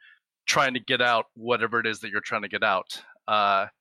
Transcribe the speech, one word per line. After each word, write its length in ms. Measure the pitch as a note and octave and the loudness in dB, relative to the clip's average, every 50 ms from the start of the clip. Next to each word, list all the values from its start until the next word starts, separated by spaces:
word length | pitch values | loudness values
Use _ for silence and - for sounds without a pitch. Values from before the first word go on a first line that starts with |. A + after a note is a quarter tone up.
| _ - - _ _ _ _ _ _ | _ -20 -20 _ _ _ _ _ _
trying 280 | - - D#3+ C#3+ C3+ B2+ | 0 2 2 2 2 0
to 60 | B2+ | -4
get 200 | G#2+ - C3 A#2+ | -2 -2 0 2
out 240 | B2 B2 A#2+ A2+ A2 - _ | 2 4 4 2 0 -2 _
whatever 440 | A2+ A2 A#2 A#2+ A2+ A2+ A2+ A2+ A#2 | -12 -2 -2 0 0 0 0 0 0
it 80 | A2+ A2+ | -2 -2
is 140 | A2 G2+ | -4 -4
that 80 | A2+ A2 | -8 -6
you're 100 | G2 G#2 | -6 -6
trying 200 | - - - A2 | -4 -4 -6 -6
to 80 | G2+ G2 | -6 -4
get 120 | G#2+ G#2 A2 | -4 0 2
out. 380 | G#2+ G2 F#2 - - - - - - - _ _ - | 2 2 2 0 -4 -12 -14 -14 -20 -20 _ _ -2
Uh, 400 | A2 G#2+ G2+ G2+ G2 G2 G2+ G#2 _ _ | 0 2 2 4 2 2 0 -2 _ _